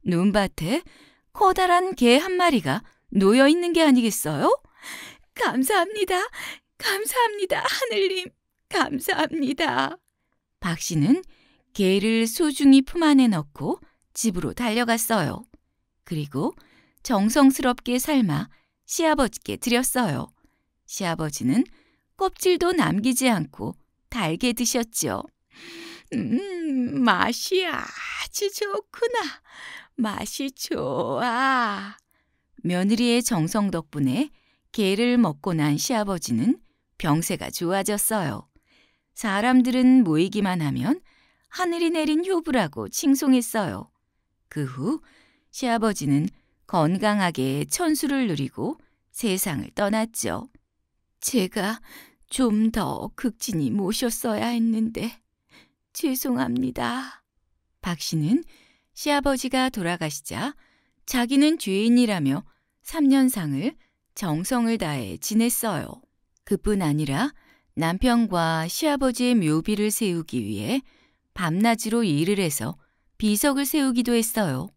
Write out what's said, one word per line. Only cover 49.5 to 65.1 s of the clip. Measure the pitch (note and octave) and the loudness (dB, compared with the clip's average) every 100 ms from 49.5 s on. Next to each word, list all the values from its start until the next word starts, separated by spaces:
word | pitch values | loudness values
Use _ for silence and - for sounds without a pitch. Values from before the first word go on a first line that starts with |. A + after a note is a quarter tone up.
| F3 - | -6 -8
떠났죠. | - G3+ G#3+ A3+ - - E2 C4+ - _ _ _ _ _ _ | -4 -2 0 -2 -6 -6 -6 -10 -20 _ _ _ _ _ _
"제가 | - B3+ F#3 A3+ G3 A#3 - - - _ _ | -2 0 0 -2 -4 -6 -14 -20 -20 _ _
좀 | - B3 G#3+ A3 | -2 0 2 0
더 | A3+ E3+ - - - | 0 -4 -4 -10 -6
극진히 | B3 - - E3+ C#3+ | -6 -6 -6 -2 -2
모셨어야 | G3+ F#3 A3+ A#3+ A3+ A#3+ G#3 A3+ | -2 -2 -2 -4 -4 -4 -2 -2
했는데 | A#3 A3+ A3 A3 A3+ A3+ - _ _ _ - _ _ _ | 0 0 0 -2 -4 -8 -10 _ _ _ -20 _ _ _
죄송합니다." | - D#4 B3+ C4+ B3 A#3+ B3 C4 B3 A#3+ B3 C4+ - _ _ _ _ _ _ | -6 -4 -2 -2 -2 -2 -2 -4 -4 -6 -6 -10 -18 _ _ _ _ _ _
박 | - E3+ | -8 -6
씨는 | - D#3+ D3+ C4+ - _ _ _ _ | -4 -2 0 0 -2 _ _ _ _
시아버지가 | - D4+ C#4+ C#4 C4 C4 C4 C4 | -8 -2 0 0 -2 -2 0 -2
돌아가시자 | A#3+ E3+ F3 D#3 - - A2+ A#3+ - _ _ _ _ - | -2 -4 -4 -6 -8 -10 -8 -8 -10 _ _ _ _ -6
자기는 | B3+ A#3+ C#4 D4+ D#4+ | -2 2 4 4 2
죄인이라며 | - F#3+ A3+ A#3+ A#3 F#3+ C#3 D3 - _ _ _ | -2 0 4 4 4 2 0 -2 -6 _ _ _
삼 | - E4 C#4 | -10 2 4
년상을 | C4+ B3+ A3 D#3 C#3 G#3+ - _ _ _ - | 6 4 0 -4 -2 -4 -6 _ _ _ -8
정성을 | - E3 F#3+ B3+ A3+ A3+ | -4 -4 -2 0 0 -2
다해 | E3+ C#3+ G2+ | -2 -4 -6